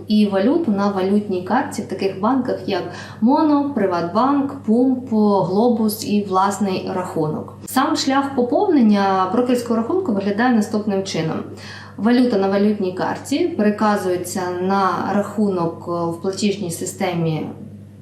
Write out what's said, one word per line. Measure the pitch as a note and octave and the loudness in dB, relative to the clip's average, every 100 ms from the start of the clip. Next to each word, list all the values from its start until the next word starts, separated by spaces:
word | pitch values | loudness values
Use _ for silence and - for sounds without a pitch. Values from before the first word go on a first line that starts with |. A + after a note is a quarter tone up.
| - | 0
і | G#3+ G3+ | 4 4
валюту | F#3+ G#3 E4+ E4 | 4 2 2 2
на | G3 G3+ | 0 0
валютній | F#3+ F#3+ G#3 G#3 F#3 | 0 2 2 0 -4
картці | F3+ G#3+ G3 - | 0 -2 -2 -6
в | - | -8
таких | F#3 F#3+ F#3 | -4 -4 0
банках, | G#3 C4+ - - - | 0 0 0 -4 -4
як | F#3+ E3 - - - | -4 -6 -10 -14 0
Моно, | A3 D4 D#4 D4 C#4 A3+ | 2 4 4 2 0 0
Приватбанк, | F#3+ F3 E3+ G3 C4 C#4+ A#3 - - | 0 0 0 0 2 2 0 -4 0
Пумп, | A3+ C4 B3+ - | 2 4 0 0
Глобус | A3 G#3 G3+ E3+ F#3+ A#3+ A3 G#3+ - G3 | 2 4 4 2 2 2 4 0 -2 0
і | G#3 G3 | 0 2
власний | F#3 G3 G3+ G3+ F#3 F#3 F#3 | 2 2 2 0 -2 -4 -4
рахунок. | F3+ E3 D#3 - - - - | -4 -2 -2 -4 -8 -12 -4
Сам | C4 D4+ D#4 | 0 0 0
шлях | - C#4 C#4 - | 0 0 0 0
поповнення | A#3+ D4+ G4+ D4+ A3+ G3+ G3 F#3+ F#3 | 0 2 4 4 6 4 4 2 2
брокерського | A#3 B3 A#3+ - A3+ | 2 2 0 0 -2
рахунку | A3+ F4+ F#4+ | 0 -2 0
виглядає | G3+ G3 G3 B3+ A#3 | -2 0 0 2 2
наступним | G#3 G#3+ G#3 G3 | 2 -2 -2 -2
чином. | F#3+ E3+ D#3+ G#3 - - - - - - | -2 -2 -2 -4 -8 -14 -16 -18 -16 -2
Валюта | G#3 B3 B3 G3+ | 2 4 4 2
на | G3 | 2
валютній | G3+ G#3 G#3 F#3 | 2 2 2 -2
картці | F3+ D#3+ - - C#4+ | -2 -4 -4 -4 -2
переказується | F4 - G#3 G#3 G#3+ G3+ F3+ F3 - F#3+ F3+ F3+ | 0 2 0 2 2 0 0 -2 -4 -6 -4 -2
на | F#3 G3 F#3+ F3 - | 0 2 0 0 -2
рахунок | G#3 G3+ - G#3 F#3 E3 E3 - | -2 -2 -2 0 0 -2 -4 -6
в | E3+ E3+ E3 | -4 -4 -4
платіжній | G3 F#3+ G#3 F#3+ F3 | -6 -2 -2 -2 -6
системі | - F#3 - F#3 E3+ E3 D#3 - - - - - - | -6 -8 -6 -4 -2 -2 -2 -6 -12 -16 -18 -18 -4